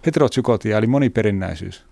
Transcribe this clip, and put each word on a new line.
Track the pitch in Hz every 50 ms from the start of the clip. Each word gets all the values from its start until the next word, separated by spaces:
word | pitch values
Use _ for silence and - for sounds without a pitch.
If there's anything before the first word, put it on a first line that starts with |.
| -
Heterozygotia, | 165 151 165 147 120 - 131 120 - 117 101 - 110 107
eli | 107 110
moniperinnäisyys. | 113 131 143 139 120 - 117 104 104 101 95 95 90 87 80 92 92 - - _ _